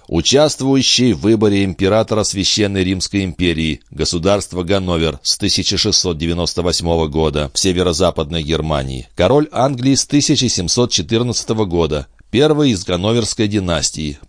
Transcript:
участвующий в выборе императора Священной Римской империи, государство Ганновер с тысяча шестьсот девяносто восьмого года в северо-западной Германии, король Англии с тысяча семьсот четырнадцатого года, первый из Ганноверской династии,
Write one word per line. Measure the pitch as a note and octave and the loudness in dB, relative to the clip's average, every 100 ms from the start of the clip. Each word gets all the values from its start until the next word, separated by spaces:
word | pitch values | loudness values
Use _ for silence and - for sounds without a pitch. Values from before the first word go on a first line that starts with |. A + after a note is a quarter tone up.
| - | -4
участвующий | E2 - C3+ D3+ - C3+ C3+ - - B2 | -2 2 4 4 0 2 2 2 2 2
в | D#2 | 2
выборе | G#2 A2 G#2+ G2+ | 2 4 4 2
императора | G2 E2+ F#2+ G#2+ - G#2+ | 0 0 2 2 2 0
Священной | G2 G2 F2+ - G2+ G2 | 0 -2 -2 0 0 0
Римской | F#2 F#2 - G2+ | 0 -2 -2 -2
империи, | F#2 - F2 D#2+ D#2+ - _ | -4 0 0 0 -2 -4 _
государство | - D2+ E2+ F#2 G2+ - F2+ | -6 -2 0 0 0 -2 -8
Ганновер | F2 G2 F2+ E2 D#2+ C#2+ | -2 -2 0 0 -2 -4
с | - - | -6 -2
тысяча | G2+ - - G2 | -2 -2 -2 -2
шестьсот | G#2+ - F#2 D2+ | 0 0 -2 -2
девяносто | E2 E2+ E2 - | -2 -2 -2 -2
восьмого | E2+ - E2+ E2 D#2+ | -2 -2 0 0 0
года | D2+ D#2 D2 D2 | 0 0 0 -4
в | - | -2
северо-западной | F#2+ F2+ F2+ D#2+ F2+ - D2 E2 | 0 0 0 2 0 0 -4 -6
Германии, | D2 D#2 D#2 D2 C2+ B1+ - | -2 -2 -2 -4 -4 -8 -10
король | - F#2 C#3+ D3+ | 0 2 2 0
Англии | G#2+ C#3 B2 C3 | -2 -2 0 0
с | C#3 - | 0 2
тысяча | C#3+ C#3 C3+ B2 | 0 2 0 0
семьсот | - E2+ - B2 | -2 -2 0 0
четырнадцатого | - E2 A2+ B2 - - A2 G2 | 0 0 0 0 -4 -4 -2 0
года, | E2+ D#2+ D2 - _ - | 0 0 -2 -6 _ -2
первый | A#2 D3+ D3+ C#3+ | 2 4 4 2
из | F#2+ | 0
Ганноверской | - F2 G#2 A#2+ G#2 - G#2 | -2 -2 0 0 -2 -2 0
династии, | G2+ F2+ D#2 - D#2+ D2+ C#2 | 0 0 -2 -2 -4 -8 -8